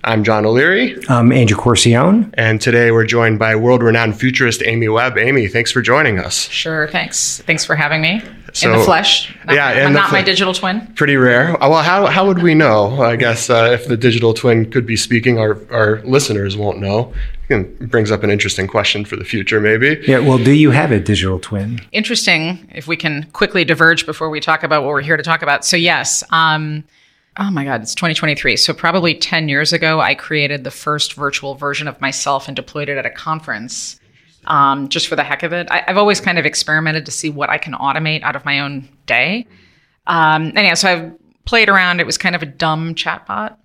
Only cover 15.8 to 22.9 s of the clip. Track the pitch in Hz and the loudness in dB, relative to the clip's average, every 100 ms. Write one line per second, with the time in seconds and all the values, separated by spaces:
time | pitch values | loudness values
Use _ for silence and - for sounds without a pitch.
15.8 | 107 110 123 131 - 104 98 101 104 95 | 0 0 0 0 2 -2 -2 -4 -4 -4
16.8 | 98 104 120 - - - - 120 92 - | -2 -2 -2 -6 -8 -8 -2 -2 -2 -10
17.8 | 117 120 107 107 104 104 101 - 98 110 | -2 0 2 0 0 0 -2 -4 -2 -2
18.8 | 101 104 104 - - 110 98 110 104 110 | 0 -2 -6 -10 -6 -4 0 0 2 2
19.8 | 135 151 - 127 135 127 117 147 151 127 | 2 0 2 2 4 4 4 6 6 4
20.8 | 160 107 90 98 92 90 - 104 101 117 | 2 0 0 0 0 -4 -6 -6 -6 -8
21.8 | - 202 220 233 - 165 165 175 - - | -6 -6 -4 -2 0 0 -2 -8 -12 -16
22.8 | 135 | -8